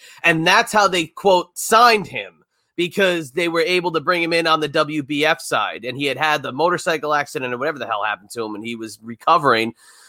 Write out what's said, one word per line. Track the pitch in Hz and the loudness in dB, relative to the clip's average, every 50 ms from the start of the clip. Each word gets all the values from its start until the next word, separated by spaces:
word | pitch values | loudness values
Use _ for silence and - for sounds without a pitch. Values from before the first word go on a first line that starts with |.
| - - - - - | -12 -20 -14 -2 0
and | 170 165 160 160 | 0 2 2 2
that's | 180 190 220 226 - - | 4 4 4 2 2 2
how | 214 202 190 | 2 2 2
they, | 180 180 160 147 | 2 -2 -4 -4
quote, | - - - 196 185 175 170 - _ - | -8 0 2 4 4 4 2 -2 _ -10
"signed" | - - 226 220 240 240 226 208 170 | -2 2 4 6 6 6 6 4 0
him, | - 131 117 98 92 - _ _ _ _ _ _ _ _ | -4 -10 -12 -12 -12 -16 _ _ _ _ _ _ _ _
because | - 175 175 - 202 196 185 175 170 160 127 | -4 -4 -2 0 0 2 2 2 0 -4 -6
they | 127 180 175 170 | -4 -4 -2 0
were | 165 170 | 0 0
able | 160 170 180 180 170 180 160 | 0 2 0 0 0 0 0
to | 160 | 0
bring | 139 160 180 170 | 2 0 0 0
him | 165 165 170 | 0 0 0
in | 165 165 | 0 2
on | 165 156 156 | 2 2 2
the | 151 147 | 0 0
W | 139 160 156 147 156 151 | 0 0 0 0 -2 -4
B | 139 123 151 143 147 | -4 -4 -2 0 2
F | 156 165 - | 2 0 0
side, | - - 147 117 104 92 82 85 107 | -2 -2 -2 -2 -2 -2 -6 -8 -10
and | 123 123 139 | -10 -6 -4
he | 143 | -4
had | 139 127 131 | -4 -2 0
had | 156 156 151 151 131 | 0 0 0 0 -2
the | 127 | -6
motorcycle | 123 135 160 175 180 165 - 185 165 147 143 147 151 | -2 -2 0 0 0 0 -2 -2 -4 -2 -2 -2 -2
accident | 147 143 - - 147 131 123 | -2 -2 -4 -6 -8 -6 -6
and | 123 120 | -6 -4
whatever | 135 156 156 127 | -4 -4 -4 -6
the | 117 104 | -6 -6
hell | 113 104 101 | -4 -4 -2
happened | 107 104 92 101 104 | -4 -4 -6 -10 -12
to | - 117 113 | -10 -8 -8
him, | 107 104 | -8 -8
and | 101 110 | -8 -8
he | 117 117 | -8 -8
was | 110 113 110 104 - | -8 -10 -12 -14 -16
recovering. | 110 113 117 - - 156 165 175 147 139 117 113 113 113 - _ - - - - - | -16 -16 -16 -4 0 2 2 4 4 4 4 4 2 0 -4 _ -16 -20 -20 -20 -20